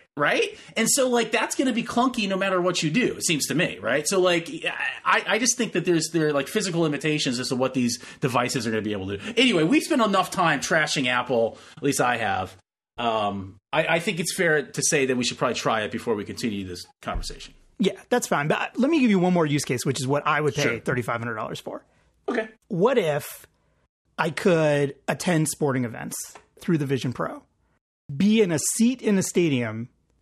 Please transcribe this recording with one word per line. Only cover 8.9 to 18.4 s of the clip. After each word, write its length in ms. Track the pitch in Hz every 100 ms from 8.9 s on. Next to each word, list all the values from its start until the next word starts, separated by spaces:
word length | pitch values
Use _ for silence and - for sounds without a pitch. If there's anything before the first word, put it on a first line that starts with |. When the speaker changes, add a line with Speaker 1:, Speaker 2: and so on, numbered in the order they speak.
Speaker 1:
able 160 | 104 95
to 100 | 98
do. 160 | 214 -
Anyway, 280 | 254 175
we've 180 | 160 311
spent 180 | - 294
enough 300 | 220 196 180
time 300 | - 165 139
trashing 480 | - 170 151 - 127
Apple, 500 | 123 120 120 110 - - -
at 60 |
least 180 | 139 135
I 160 | 127 117
have. 380 | 107 95 95 - _ _ _ -
Um, 600 | 120 110 104 98 98 - _
I, 240 | 147 156 170
I 20 |
think 220 | 214 165
it's 140 | 156
fair 280 | - 175 151
to 200 | 127 -
say 240 | - 151 127
that 100 | 127
we 80 |
should 120 | 120 117
probably 200 | 131 -
try 260 | 139 110
it 80 | 104
before 240 | 110 -
we 100 | 104
continue 400 | 101 101 123 101
this 220 | 92 87 - _
conversation. 520 | - 85 - - - - _ -
Speaker 2:
Yeah, 200 | 185 - -
that's 200 | 240 -
fine. 180 | 160